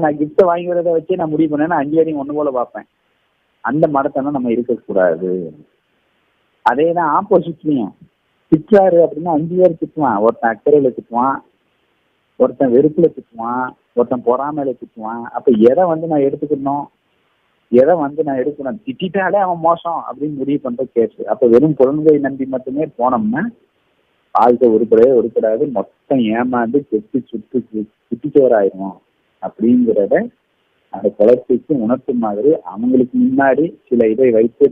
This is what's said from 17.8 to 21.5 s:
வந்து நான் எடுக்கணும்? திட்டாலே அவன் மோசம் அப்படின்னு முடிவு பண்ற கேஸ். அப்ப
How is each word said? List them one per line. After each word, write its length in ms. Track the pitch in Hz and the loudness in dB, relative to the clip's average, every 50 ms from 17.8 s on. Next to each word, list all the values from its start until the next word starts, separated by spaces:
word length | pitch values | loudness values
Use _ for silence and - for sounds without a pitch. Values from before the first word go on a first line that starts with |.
| 131 151 180 170 147 | 6 6 4 2 0
வந்து 180 | 139 147 151 151 | -4 -4 -4 -4
நான் 140 | 151 135 127 | -4 -2 -2
எடுக்கணும்? 360 | 127 147 147 - 139 131 113 104 - 135 127 - | -4 -4 -6 -6 -8 -10 -10 -10 -10 -12 -10 -8
திட்டாலே 380 | 180 185 156 196 190 180 190 208 | -8 -6 -4 -2 -2 0 0 0
அவன் 180 | 196 180 175 170 160 | 0 0 -2 -2 0
மோசம் 340 | 165 170 170 - 170 165 143 113 120 | 0 0 0 -2 -6 -6 -6 -8 -10
அப்படின்னு 300 | 123 131 143 156 147 135 | -10 -8 -8 -8 -6 -6
முடிவு 200 | 131 135 143 143 - | -4 -4 -4 -4 -4
பண்ற 200 | 127 120 123 131 123 - | -6 -6 -6 -8 -6 -2
கேஸ். 260 | 117 113 107 - - 98 98 110 | -2 -2 -2 -4 -8 -6 -6 -2
அப்ப 140 | - 127 120 | 0 2 4